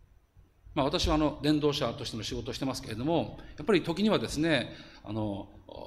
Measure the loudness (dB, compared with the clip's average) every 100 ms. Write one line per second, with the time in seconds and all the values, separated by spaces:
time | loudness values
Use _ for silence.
0 | -20 -20 _ -20 -20 _ -8 -2 0 2
1 | 2 4 2 2 2 4 4 2 0 -2
2 | -6 -6 -6 -6 -6 -4 -4 -4 -6 -4
3 | 0 0 0 -6 -14 -6 2 2 2 2
4 | 4 4 2 0 2 2 0 -8 -16 -16
5 | -6 -2 -2 -4 -8 -16 -18 -16